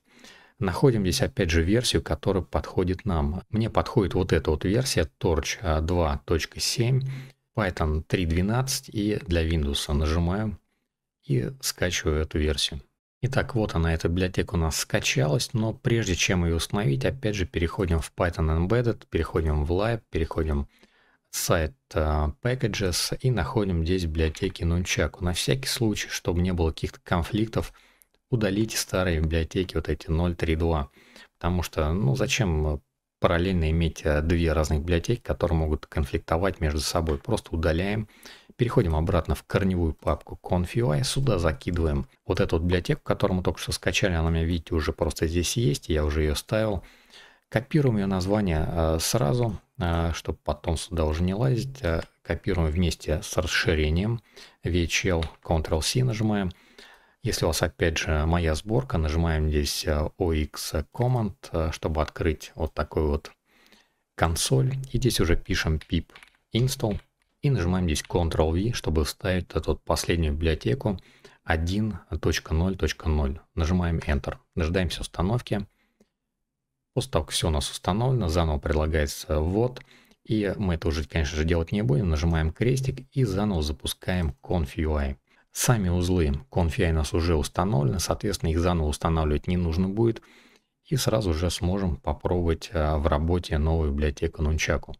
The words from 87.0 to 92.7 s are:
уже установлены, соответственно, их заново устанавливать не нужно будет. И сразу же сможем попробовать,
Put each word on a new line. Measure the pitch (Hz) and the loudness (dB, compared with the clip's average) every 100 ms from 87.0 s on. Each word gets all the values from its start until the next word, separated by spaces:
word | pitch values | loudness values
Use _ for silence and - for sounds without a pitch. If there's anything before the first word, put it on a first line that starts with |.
| 73 | 0
уже | 87 82 | 0 2
установлены, | 78 71 - 95 131 139 95 | 2 0 -2 0 2 2 0
соответственно, | - 82 107 - 82 | -2 -2 -2 -2 0
их | 82 | 2
заново | 87 85 76 | 2 2 0
устанавливать | 73 85 80 76 73 - | 0 0 2 2 0 0
не | 90 | 0
нужно | 85 80 95 | 0 0 0
будет. | 101 117 110 - - - _ _ _ - | 2 0 0 -10 -20 -20 _ _ _ -4
И | 139 | -2
сразу | - 110 98 | 0 0 0
же | 78 87 | 0 0
сможем | - 87 98 95 69 | 0 0 0 -2 -2
попробовать, | 73 73 - 90 85 80 - | -4 -4 0 0 0 -2 -2